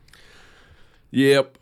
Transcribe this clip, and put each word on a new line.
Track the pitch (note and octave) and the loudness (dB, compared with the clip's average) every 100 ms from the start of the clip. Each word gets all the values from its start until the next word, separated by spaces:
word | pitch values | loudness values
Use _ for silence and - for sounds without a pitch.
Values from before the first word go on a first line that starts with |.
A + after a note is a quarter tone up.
| _ - - - - _ _ - - _ _ | _ -20 -20 -20 -20 _ _ -20 -20 _ _
Yep. | B2 C#3 C#3 C3+ _ | -2 0 0 -4 _